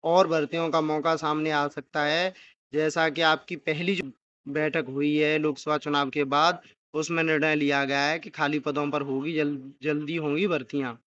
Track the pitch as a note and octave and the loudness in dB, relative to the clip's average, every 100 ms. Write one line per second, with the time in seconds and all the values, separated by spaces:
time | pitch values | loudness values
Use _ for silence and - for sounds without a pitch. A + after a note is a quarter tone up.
0 | D#3+ F3 F3+ D#3+ D3 E3 E3 D#3 D#3 D#3 | 4 4 6 2 0 -2 0 0 0 0
1 | D#3 D#3+ D#3 D3+ D#3 D3+ C#3+ C#3+ C#3 D#3 | 0 0 0 -2 0 0 0 -4 -8 -2
2 | D3 D#3+ F#3 F#3 - _ _ D3 D#3 E3 | 0 0 -2 -4 -20 _ _ -2 0 2
3 | D#3+ D3 D#3+ D#3 - E3+ - D#3 F3 F#3+ | 0 2 2 2 -2 -8 -4 -2 0 -2
4 | C#3+ - _ _ - C#3+ D#3 E3 C3 C3+ | -4 -10 _ _ -6 -2 0 0 -4 -2
5 | D3 D3+ D3+ D#3 D3+ C#3 - D3+ D3 D3 | 0 2 2 2 0 -2 -2 -2 0 0
6 | C#3+ D3 C#3 C#3+ D#3+ F3 - _ _ D3+ | 0 0 0 4 4 2 -10 _ _ -6
7 | D#3 E3 D#3+ D#3 D#3 D#3 C#3+ C#3 C#3 C#3 | -2 -2 0 2 2 2 2 0 0 0
8 | C#3+ E3 F#3 D#3 D3 D3+ C#3+ C#3+ D3 D3 | 0 -2 -6 -4 -2 0 -2 -2 -2 -2
9 | C#3 C3+ D3 D#3 D3 C#3+ C3 - C#3 D3+ | -2 -4 -2 -2 -2 -4 -10 -8 -4 -4
10 | D3 E3 D3+ D3 G3 D#3 B2 D3 C3 A#2 | -4 -4 -2 0 0 -2 -2 -4 -4 -8